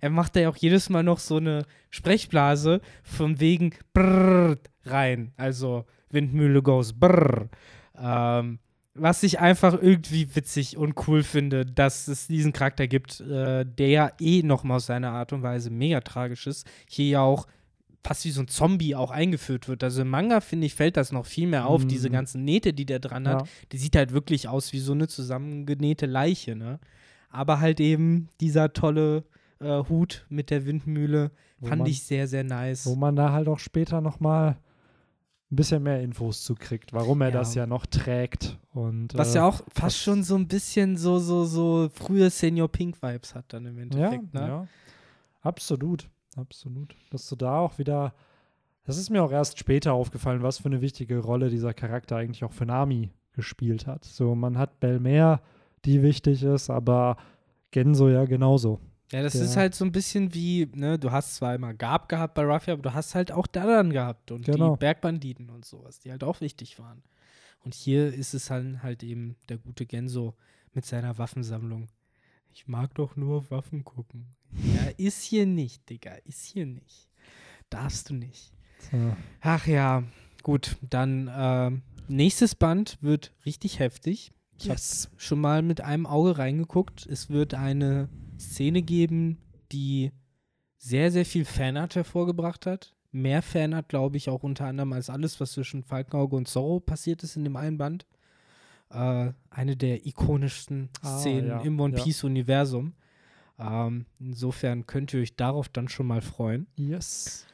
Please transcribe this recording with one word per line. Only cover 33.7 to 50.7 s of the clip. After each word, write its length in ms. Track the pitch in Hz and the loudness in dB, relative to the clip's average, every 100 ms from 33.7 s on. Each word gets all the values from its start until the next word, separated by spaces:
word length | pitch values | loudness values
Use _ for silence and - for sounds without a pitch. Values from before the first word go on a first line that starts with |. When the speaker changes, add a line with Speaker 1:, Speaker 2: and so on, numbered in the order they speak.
| 165 165 165 | -2 0 0
Speaker 2:
nochmal 560 | 156 - 156 160 156 135 _ _ _ _ _ _ _ _ - | -2 -2 0 2 2 0 _ _ _ _ _ _ _ _ -4
ein 60 | 135 | 0
bisschen 280 | 151 156 | 2 2
mehr 180 | 143 135 | 0 -2
Infos 420 | 127 117 117 107 | -4 -4 -6 -4
zu 120 | - 117 | -6 -6
kriegt, 360 | - 113 - | -6 -10 -6
warum 280 | 113 117 143 | -2 0 2
er 80 | 131 | 2
Speaker 1:
Ja. 40 | 123 | 2
Speaker 2:
das 200 | 117 120 | -2 -2
ja 100 | 117 | -2
noch 180 | 123 - | -4 -2
trägt. 720 | - - 123 123 - - - _ | -2 0 0 -2 -4 -8 -10 _
Und, 420 | 127 117 113 117 - | -6 -4 -4 -4 0
Speaker 1:
Was 160 | 147 | 2
Speaker 2:
äh, 40 | 120 | 4
Speaker 1:
ja 100 | 175 | 4
auch 100 | - - | 2 -4
fast 140 | - | -2
Speaker 2:
was 160 | 170 - | -2 0
Speaker 1:
schon 260 | - 202 | 0 0
so 120 | 180 196 | 2 0
ein 120 | 180 | 0
bisschen 480 | 196 - - 196 185 | -2 -2 0 2 2
so, 220 | 175 180 | 2 2
so, 260 | 170 175 170 | 2 2 2
so 440 | 165 170 165 160 | 2 2 4 2
frühe 360 | - - 196 185 | -2 0 4 4
Senior 380 | - 165 165 160 | 4 0 2 0
Pink-Vibes 640 | - 175 165 127 120 - | 0 -4 -6 -8 -8 -10
hat 200 | 127 - | -16 -14
dann 120 | 117 120 | -14 -12
im 100 | 120 | -12
Speaker 2:
Ja, 60 | |
Speaker 1:
Endeffekt, 500 | 123 135 175 247 202 | -4 0 0 -2 -6
ne? 80 | 139 147 | -6 -4
Speaker 2:
ja. 200 | 143 185 _ - - _ _ _ _ | -6 -8 _ -20 -20 _ _ _ _
Absolut, 680 | 151 - - 139 147 170 - _ _ - | -6 -6 -4 -2 -2 -4 -6 _ _ -14
absolut. 600 | 131 - 131 123 143 - _ | -14 -14 -14 -12 -12 -16 _
Dass 160 | 135 - | -12 -10
du 60 | 127 | -6
da 240 | 127 143 | -2 0
auch 180 | 175 - | -2 -2
wieder, 360 | 139 147 143 - _ _ _ _ _ _ - | -2 0 -2 -6 _ _ _ _ _ _ -8
das 120 | 143 | -6
ist 120 | 196 | -2
mir 120 | 214 | 2
auch 80 | 160 | 2
erst 280 | 139 147 - | 2 -2 -2
später 340 | - 135 151 | 0 2 2
aufgefallen, 480 | 127 123 120 135 123 | 0 0 -4 -2 -2
was 140 | 123 135 | -2 -2
für 60 | |
eine 120 | 143 | -2